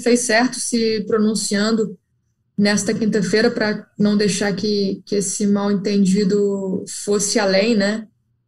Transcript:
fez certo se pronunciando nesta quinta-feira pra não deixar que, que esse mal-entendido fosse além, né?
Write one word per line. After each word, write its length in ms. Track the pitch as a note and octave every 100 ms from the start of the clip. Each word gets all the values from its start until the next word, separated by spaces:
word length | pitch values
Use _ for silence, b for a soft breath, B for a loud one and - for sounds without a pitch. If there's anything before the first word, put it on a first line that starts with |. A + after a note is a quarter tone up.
fez 180 | A#3+ A#3+
certo 360 | - A3 B3+ -
se 420 | - A#3 A3+ A3 G#3+
pronunciando 920 | A3 G#3+ G#3 - G3+ G#3+ A3+ F#3+ - _ _ _ _ _ -
nesta 340 | G3+ G#3 -
quinta-feira 560 | G#3+ G#3+ A3 F3 G#3+ A#3+
pra 360 | A#3+ G#3+ G#3+ - -
não 180 | G#3 G#3
deixar 360 | G#3 - G3+
que, 460 | F3+ G#3+ G3+ G3 G3 -
que 100 | G#3
esse 280 | F#3 - G3+
mal-entendido 1400 | G3+ G3+ G3+ G#3 G3+ F#3 G3+ F#3+ G#3 G3+ G3 G3 F#3 - -
fosse 340 | - G#3 - A#3
além, 360 | G3 F#3+ A3 G#3+
né? 300 | G3+ A3 - _ _ _